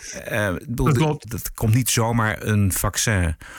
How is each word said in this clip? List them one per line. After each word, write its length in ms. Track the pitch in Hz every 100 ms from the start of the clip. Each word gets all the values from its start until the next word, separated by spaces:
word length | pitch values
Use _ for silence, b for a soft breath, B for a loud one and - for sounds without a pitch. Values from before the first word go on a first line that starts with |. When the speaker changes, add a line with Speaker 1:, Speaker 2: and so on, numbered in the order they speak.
| B -
Speaker 1:
Eh, 240 | - 113 104
ik 140 | 85 -
bedoel, 180 | 117 135
Speaker 2:
Dat 100 | 139
klopt. 340 | 156 151 -
Speaker 1:
dat 220 | 120 -
komt 220 | - 110
niet 160 | 120 123
zomaar 520 | - 113 117 107 -
een 300 | - 104 101
vaccin 640 | - 104 - - 101 82 80 B